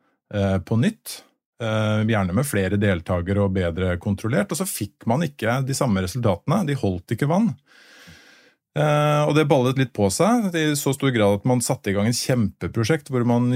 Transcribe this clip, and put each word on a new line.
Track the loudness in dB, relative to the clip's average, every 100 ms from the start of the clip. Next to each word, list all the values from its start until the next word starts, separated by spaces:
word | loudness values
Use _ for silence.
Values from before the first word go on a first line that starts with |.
| _ _ -8
eh, | -2 0 0
på | 0 0
nytt, | 0 -2 -10 -18 -20 _ _ -8
eh, | -4 0 0 0 0
gjerne | 0 0
med | -2 -2
flere | 0 0 0
deltagere | 2 0 -2 -2 0 0
og | 0
bedre | 0 -2 -2 -2 -2
kontrollert, | -2 -4 -2 -2 -2
og | -4
så | -6
fikk | -6 -10 _ -2
man | -2 -2
ikke | -4 -2 -2 -2
de | -2
samme | 0 0
resultatene. | -2 -2 -2 -2 -2 -2 -2
De |
holdt | -2 -2 -4 -6
ikke | -4 0
vann. | 0 0 -2 _ -20 -20 -20 -20 -20 -20 -20 _ _ _ -2
Eh, | 2 2 2 2
og | 2
det | 2 4
ballet | 4 2 0
litt | -2 0
på | 0
seg, | 2 2 2 0
i | 0 0 0
så | -2
stor | 0 0
grad | 2 2 2
at | 2
man | 0
satte | 0 -2 -2
i | 0
gang | 0
en |
kjempeprosjekt | 0 0 0 0 -2 -6 -2 0 0 -2
hvor | -2
man | 2 2 2